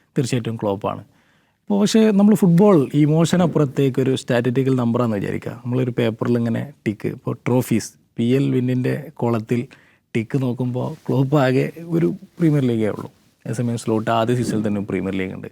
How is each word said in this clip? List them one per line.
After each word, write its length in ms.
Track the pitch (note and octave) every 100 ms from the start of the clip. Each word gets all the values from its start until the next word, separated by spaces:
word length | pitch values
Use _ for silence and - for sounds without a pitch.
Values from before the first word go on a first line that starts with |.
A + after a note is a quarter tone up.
| _ -
തീർച്ചയായിട്ടും 380 | B2+ B2 A2+ A2+
ക്ലോപ്പാണ്. 440 | G#2+ G2 G2+ G2+
അപ്പോൾ 840 | G#2 _ _ _ _ _ _ G3+
പക്ഷേ 300 | G#3 A3 A3
നമ്മൾ 240 | G3 G#3 G#3
ഫുട്ബോൾ 540 | F#3 E3+ G#3 F3 B2+
ഇമോഷനപ്പുറത്തേക്ക് 1080 | D3 D3 D#3 E3 F3+ E3+ - B2+ C3+ C#3 B2+
ഒരു 140 | C3 C3
സ്റ്റാറ്റിസ്റ്റിക്കൽ 600 | - A#2+ B2 A#2+ C3 B2+
നമ്പറാണെന്ന് 420 | A#2 A#2 A#2+ G#2
വിചാരിക്കുക. 440 | G2 G2 - A#2 B2
നമ്മളൊരു 260 | B2 B2+
പേപ്പറിൽ 460 | A#2+ A#2 A2 A#2+ A#2+
ഇങ്ങനെ 360 | A#2 A#2 - - -
ടിക്ക്, 200 | G2+ -
ഇപ്പോൾ 300 | - - A#2 -
ട്രോഫീസ്, 460 | B2+ A#2 A2+ - - _ -
പി 60 |
എൽ 280 | A#2 C3+ C#3
വിന്നിൻ്റെ 520 | C3 B2 B2+ B2+ C3 -
കോളത്തിൽ 540 | - A#2+ A#2 G#2+ A#2+ C#3 - _ _ _ A#2+
ടിക്ക് 260 | G#2+ C#3+
നോക്കുമ്പോൾ 540 | B2+ A#2 B2+ B2 B2 D#3+ -
ക്ലോപ്പ് 300 | B2+ C3+ D3+
ആകെ 340 | C3 C3 D3+ D#3+ E3+
ഒരു 260 | E3 E3+ F#3+ - -
പ്രീമിയർ 240 | E3 D3
ലീഗേ 240 | B2+ A#2 G#2+
ഉള്ളൂ. 240 | - - - _ _ -
അതേസമയം 320 | A#2 A#2+ A#2
സ്ലോട്ട് 340 | - A2 A2+
ആദ്യ 240 | A2+ A2+ B2
സീസണിൽ 320 | G#2+ A2 G#2
തന്നെ 140 | G2+
പ്രീമിയർ 340 | G2+ F#2+ F#2 F#2+
ലീഗ് 180 | F#2+
ഉണ്ട്. 140 | F#2+ -